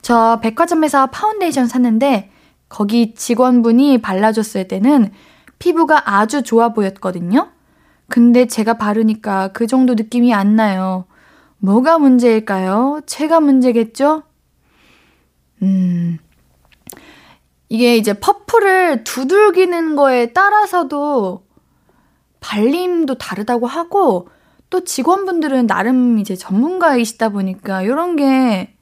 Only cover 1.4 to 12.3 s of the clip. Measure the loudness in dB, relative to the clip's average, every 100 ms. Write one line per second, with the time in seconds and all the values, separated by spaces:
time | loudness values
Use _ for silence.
1.4 | -2 0 -2 0 0 2 0 0 -4 _
2.4 | _ _ _ -6 -2 0 0 -4 -4 0
3.4 | 2 4 4 2 4 2 0 -2 0 0
4.4 | -4 -6 -6 0 2 4 2 -4 _ _
5.4 | _ _ -2 0 2 2 2 0 0 -2
6.4 | 0 0 2 0 -4 -4 -8 -6 0 0
7.4 | -2 _ _ _ _ _ _ 2 4 6
8.4 | 2 0 -2 -2 -2 0 0 -2 -4 -4
9.4 | -4 -4 -2 0 2 0 -2 0 2 2
10.4 | 2 2 2 0 -4 -6 -10 _ _ _
11.4 | _ _ 0 2 2 4 4 4 4